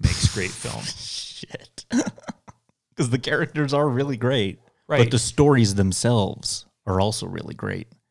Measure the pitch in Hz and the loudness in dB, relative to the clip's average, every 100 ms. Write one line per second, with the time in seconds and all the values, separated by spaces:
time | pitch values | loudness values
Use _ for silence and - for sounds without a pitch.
0 | - - - 104 92 - 117 - - - | 0 2 0 0 -6 -6 -8 -8 -10 -10
1 | - - - - - - - - - 240 | -12 -10 -12 -14 -14 -16 -16 -20 -4 -2
2 | - - - - - _ _ _ _ - | -2 -8 -16 -16 -20 _ _ _ _ -4
3 | 127 123 - 151 156 151 143 143 147 123 | -2 -2 0 -2 -2 -2 0 2 2 0
4 | 143 123 120 131 98 - _ _ - 143 | -2 -2 0 0 -2 -6 _ _ -2 4
5 | 117 120 - - 147 135 107 98 95 90 | 4 4 0 4 6 6 6 4 2 2
6 | 117 117 92 - - - - _ - 95 | 2 2 2 -4 -8 -8 -10 _ -2 0
7 | 101 110 90 87 - - 101 95 - _ | 0 -2 -8 -10 -10 -8 -6 -6 -10 _
8 | _ | _